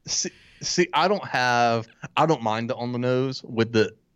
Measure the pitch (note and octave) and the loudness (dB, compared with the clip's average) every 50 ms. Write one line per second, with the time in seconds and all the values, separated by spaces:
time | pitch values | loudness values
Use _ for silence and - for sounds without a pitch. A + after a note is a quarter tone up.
0 | _ - - - - F3+ - _ - - _ _ - - - F3 F3 - - D3 | _ -8 -6 -6 -6 -8 -10 _ -20 -20 _ _ -10 -4 0 0 0 2 2 2
1 | E3 F#3 G#3 F#3 C3 C3+ - C3 B2 B2 A#2+ A#2+ A#2+ A#2 A#2 A2+ A2 - _ _ | 2 2 0 -2 -4 -2 -2 0 2 2 4 4 4 2 2 0 -4 -8 _ _
2 | - - _ - D3+ D#3 D#3 A2+ A2+ A2 G#2+ A2+ A#2 A#2 B2+ G#2 A#2+ B2 B2 A#2+ | -18 -6 _ 2 2 2 2 0 0 -2 -2 -2 -4 -4 -6 -6 -6 -6 -4 -2
3 | B2 B2+ B2+ B2+ C3 C3+ C3 - - - B2+ A2+ A2+ A#2 A#2 A2 G#2+ - - _ | 0 0 0 0 0 -2 -6 -8 -12 -6 -2 -2 -2 2 2 2 2 2 -2 _
4 | _ _ _ | _ _ _